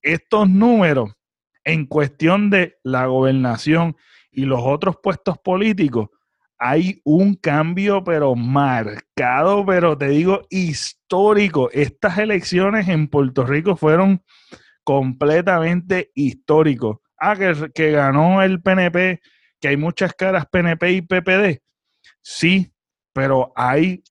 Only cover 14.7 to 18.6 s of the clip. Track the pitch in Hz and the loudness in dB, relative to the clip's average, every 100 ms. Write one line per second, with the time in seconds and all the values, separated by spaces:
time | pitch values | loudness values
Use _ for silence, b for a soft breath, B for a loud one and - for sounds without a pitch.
14.7 | b - 139 131 131 147 160 180 175 160 | b -2 0 0 -2 0 2 2 0 0
15.7 | 175 180 185 - - 139 - - 151 156 | -2 -2 -4 -4 -4 -4 -4 0 2 4
16.7 | 123 113 107 _ - 170 208 190 151 156 | 0 -4 -6 _ -6 -2 0 -2 -2 -6
17.7 | - 156 151 139 139 165 190 190 185 | -2 0 2 2 2 2 2 2 0